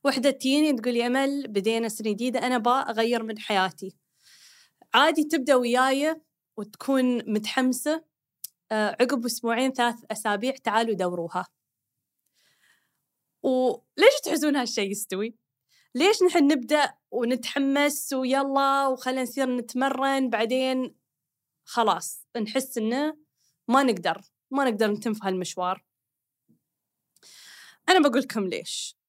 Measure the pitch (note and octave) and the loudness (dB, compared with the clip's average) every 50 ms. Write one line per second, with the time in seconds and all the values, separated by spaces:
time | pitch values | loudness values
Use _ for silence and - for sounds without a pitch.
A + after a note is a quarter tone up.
0 | - C#4+ C4+ C4+ A#3+ C#4+ C4+ - - C4 C4+ D4 D#4 D#4 C#4 A3+ G#3+ B3 A#3+ A#3 | 0 0 0 2 2 0 0 2 0 2 4 4 4 2 2 0 -2 -2 0 0
1 | A#3 A#3+ B3 C4+ C4+ C#4 C#4 C#4+ C4+ A3+ G#3 G3+ F#3 A3 A3+ A3+ A#3 A3 A3 - | 0 0 0 0 0 0 -2 -4 -8 -4 -4 -2 0 0 0 0 -2 -4 -6 -4
2 | G#3+ A3 G#3 G#3+ A#3+ B3+ A3+ B3 - B3+ B3+ B3 G#3+ A#3+ B3 C4+ - - A3+ A3 | -4 -4 -2 -2 -2 -2 -2 -2 -2 0 -2 2 2 2 2 2 0 -2 -2 0
3 | A3+ A#3 A#3+ A#3 A3+ A3 A3 G#3+ - - G#3+ F#3+ F#3+ F3+ - - F#3+ F#3+ _ _ | 0 0 0 -2 -2 -6 -10 -12 -6 -2 0 0 0 0 -4 -10 -14 -14 _ _
4 | _ _ _ _ _ - - _ - - - _ _ _ _ _ - _ - A#3+ | _ _ _ _ _ -20 -20 _ -20 -20 -20 _ _ _ _ _ -10 _ 4 4
5 | C#4+ D#4+ D#4+ D#4+ D4 D4+ D#4+ D4+ B3+ D4 C#4 B3+ B3 A#3 A#3+ B3+ C4 C4+ C4+ C#4 | 6 6 4 2 0 0 0 -2 4 4 4 4 4 2 2 2 2 2 2 2
6 | C#4+ D#4 D#4+ D#4+ _ _ _ _ _ _ _ - G3+ G#3 - _ - - C4+ C4 | 0 0 -2 -4 _ _ _ _ _ _ _ -12 -12 -12 -14 _ -2 0 0 2
7 | B3+ B3+ B3 A#3+ - - G#3 G#3+ G#3+ - - C4 B3+ B3+ B3 - - D4 D#4 D#4+ | 2 2 0 -2 -2 -2 -4 -2 -2 -2 -2 0 0 0 0 -2 -2 -2 -4 -4
8 | _ _ _ _ _ _ _ _ - - _ _ _ _ A3 G#3+ G#3+ G3+ - - | _ _ _ _ _ _ _ _ -18 -18 _ _ _ _ -2 -2 -2 -2 0 0
9 | B3 - - A#3+ A#3 A#3+ A#3 - - A#3 A#3 A#3 C4 C4 C4 B3+ A#3+ A#3+ A#3 A#3 | 0 0 0 -4 -4 -6 -8 -4 -2 -2 0 0 0 -2 0 0 -2 -2 -2 -6
10 | - _ G#3+ G#3+ - A3 G#3 G3+ A3 C4 C4+ - _ A3+ G3+ A3+ A#3 A3+ G#3 F3 | -12 _ -10 -6 -4 -4 -2 -2 -2 -6 -6 -4 _ 0 0 0 0 0 -2 -2
11 | F#3 F3+ F3+ F3 E3 E3 - F3+ F#3+ _ _ _ _ _ _ _ _ _ _ _ | -2 -4 -4 -6 -8 -6 -6 -8 -8 _ _ _ _ _ _ _ _ _ _ _
12 | _ _ _ _ _ _ _ _ _ _ _ _ _ _ _ _ _ _ _ _ | _ _ _ _ _ _ _ _ _ _ _ _ _ _ _ _ _ _ _ _
13 | _ _ _ _ _ _ _ _ - C4+ B3+ B3+ B3+ B3 - - _ _ _ - | _ _ _ _ _ _ _ _ -2 0 0 2 0 0 -2 -4 _ _ _ 6
14 | - B4+ D5 D5 - - D4+ C#4+ D4 D4+ C#4 C#4+ A#3+ A3+ - A3+ G3+ F#3+ G3+ G3+ | 6 6 6 6 -4 -2 -2 0 2 2 0 0 -2 -2 -4 -4 -4 -4 -4 -8
15 | - - F#3+ F#3+ G#3+ A#3 A3+ _ _ _ _ _ _ _ _ _ _ _ _ B3 | -8 -8 -6 -6 -6 -6 -8 _ _ _ _ _ _ _ _ _ _ _ _ 2
16 | D#4+ G4 G#4+ - F#4 F4+ - F4 C#4+ C#4 D#4 C4 A#3 G#3+ D4 D4+ C#4 - - _ | 2 2 4 4 2 4 4 4 4 4 4 2 0 0 2 2 2 0 -2 _
17 | _ _ - A#3 A#3+ A#3 C4 B3 B3 - - C#4+ C#4 C4+ C#4 C#4+ C#4+ D4 D4 - | _ _ -4 -2 0 0 -2 -2 -4 -6 -4 -2 0 0 2 2 2 0 0 -4
18 | - - C#4 C4 C4 B3 C4 C4+ C#4 C#4 C4+ C#4 C#4 C#4 C#4 C#4 C#4 C4+ C4 B3+ | -6 -4 -4 -2 0 0 0 0 0 0 2 2 4 4 2 2 2 0 -2 -2
19 | - B3+ C4 C4 B3+ A#3+ - C#4 C4+ B3+ B3 B3 A#3 - - B3 C4 C4+ C4+ C4 | -4 -4 -4 -4 -4 -4 -2 -2 -2 0 -2 -4 -6 -6 -2 -2 0 0 0 0
20 | C4+ C4+ C4+ C4+ C4+ B3 A3+ G#3+ A#3 A3 B3+ C4 C4 C4 C4 C4 B3+ A#3+ _ _ | 0 0 2 0 0 0 0 0 0 0 0 0 0 0 -2 -2 -4 -6 _ _
21 | _ _ _ _ _ _ _ _ _ _ _ _ _ - - A#3+ A#3 G#3+ F3 F3 | _ _ _ _ _ _ _ _ _ _ _ _ _ -6 -2 0 2 2 0 -2
22 | - - - - - _ - A#3 G#3 G#3+ - C4+ C4 - - A#3+ G#3+ A3 A#3+ C4+ | -4 -12 -14 -16 -20 _ -6 -6 -6 -2 -2 -4 -4 -4 -6 -4 -2 -2 -2 -2
23 | D4 D#4 D#4 _ _ _ _ _ _ _ _ _ _ - A#3+ C4+ C#4 B3+ G#3 F3 | -2 -4 -4 _ _ _ _ _ _ _ _ _ _ 2 2 4 4 4 0 0
24 | E3+ F3 E3+ - - _ _ _ _ _ C4 C#4 C#4 B3+ A3 G3+ A3+ G#3+ G#3 G#3+ | -2 -4 -4 -4 -12 _ _ _ _ _ -2 0 0 0 2 2 0 0 0 -2
25 | - A#3+ G#3 G#3+ G3 G3 F#3 F#3 F3+ - - F#3 F3+ F3+ F#3+ - _ _ _ _ | -4 -6 -6 -4 -4 -4 -4 -4 -6 -8 -6 -6 -4 -4 -4 -6 _ _ _ _
26 | _ _ _ _ _ _ _ _ _ _ _ _ _ _ _ _ _ _ _ _ | _ _ _ _ _ _ _ _ _ _ _ _ _ _ _ _ _ _ _ _
27 | _ _ _ _ _ - - - - - - - - - - _ _ - F#4 F#4 | _ _ _ _ _ -20 -20 -20 -20 -20 -20 -20 -20 -20 -20 _ _ 4 6 6
28 | D4 C#4+ A3+ C#4 - - - A3+ G3 F#3 - - - - - - - - - _ | 6 6 4 2 -2 0 -4 -4 -4 -2 -4 -6 -6 -8 -10 -10 -10 -12 -14 _
29 | _ | _